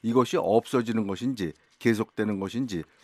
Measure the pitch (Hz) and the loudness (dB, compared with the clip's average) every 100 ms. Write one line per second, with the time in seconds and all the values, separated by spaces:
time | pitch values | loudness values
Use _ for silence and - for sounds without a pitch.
0 | 113 123 120 175 - 113 - 131 113 110 | 0 2 2 2 2 2 2 -2 0 -2
1 | 98 92 120 117 85 - _ - 117 110 | -2 -2 -4 -4 -6 -8 _ -2 0 2
2 | 110 - 107 98 95 117 127 90 78 _ | 0 -2 -2 -2 -4 -4 -4 -6 -8 _